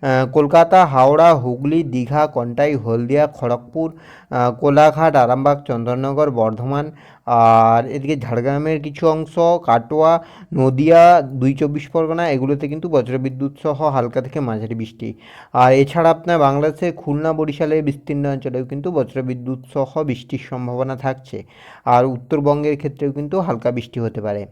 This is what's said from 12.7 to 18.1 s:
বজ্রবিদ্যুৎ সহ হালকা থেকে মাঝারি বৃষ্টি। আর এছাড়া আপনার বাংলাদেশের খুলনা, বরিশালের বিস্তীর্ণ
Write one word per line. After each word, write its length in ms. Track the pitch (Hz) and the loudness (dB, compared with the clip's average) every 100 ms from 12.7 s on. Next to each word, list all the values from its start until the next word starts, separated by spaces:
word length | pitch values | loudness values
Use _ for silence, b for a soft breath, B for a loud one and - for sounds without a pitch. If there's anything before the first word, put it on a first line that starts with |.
| 151 175 | -8 -2
বজ্রবিদ্যুৎ 640 | 151 120 131 131 127 139 143 | -2 0 -4 -4 -6 -8 -6
সহ 260 | 160 139 151 | -6 -2 -2
হালকা 320 | 139 120 123 | -2 -2 -4
থেকে 180 | 131 156 | -6 -6
মাঝারি 360 | 131 110 110 113 | -6 -6 -6 -8
বৃষ্টি। 380 | 113 - 113 113 B B B | -10 -10 -14 -14 B B B
আর 200 | 123 127 | 2 4
এছাড়া 360 | 135 139 165 165 | 4 2 2 2
আপনার 300 | 165 170 170 | 2 0 2
বাংলাদেশের 540 | 139 139 151 151 175 | 2 2 -2 -2 -6
খুলনা, 400 | 170 - 147 160 | -6 -6 -4 -2
বরিশালের 500 | 156 151 143 160 156 | -4 -4 -4 -2 0
বিস্তীর্ণ 420 | 151 143 - | -2 -6 -8